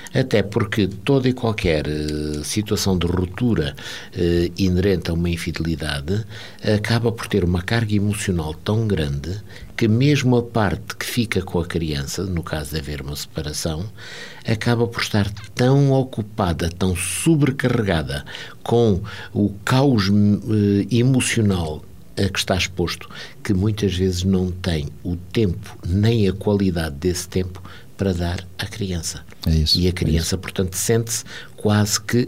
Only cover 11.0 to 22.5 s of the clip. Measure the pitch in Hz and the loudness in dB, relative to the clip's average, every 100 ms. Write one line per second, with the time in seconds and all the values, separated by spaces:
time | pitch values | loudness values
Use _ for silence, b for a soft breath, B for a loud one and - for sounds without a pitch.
11 | - - 110 95 87 87 82 85 80 71 | -4 -2 0 -2 -2 -2 -2 -2 -2 -4
12 | 69 - 95 85 - 78 76 78 71 73 | -4 -6 -4 -4 -4 -6 -4 -6 -6 -8
13 | 69 73 - - - - 170 156 104 - | -8 -10 -10 -8 -8 -6 -4 -4 -6 -10
14 | B B B B B 110 123 117 117 - | B B B B B 0 2 2 2 -2
15 | - 104 98 - - - 123 139 139 135 | -2 0 0 -4 -6 2 4 6 6 4
16 | 131 - 107 - 90 85 87 - 92 87 | 2 -4 -6 -2 0 0 -2 0 0 0
17 | - - 160 160 139 143 127 117 98 82 | -4 0 2 4 4 2 0 2 2 0
18 | 67 71 - B B B - 120 113 95 | 0 -6 -8 B B B 0 4 4 2
19 | 107 B B 104 104 - - 131 143 117 | -2 B B 0 0 0 0 4 6 4
20 | 95 104 104 104 - 107 101 101 101 120 | 4 4 4 4 2 2 4 4 2 2
21 | 127 127 - 117 104 90 80 76 - - | 4 4 2 2 2 2 -2 -6 -12 -18
22 | - - 98 - - | -10 -2 -2 0 -2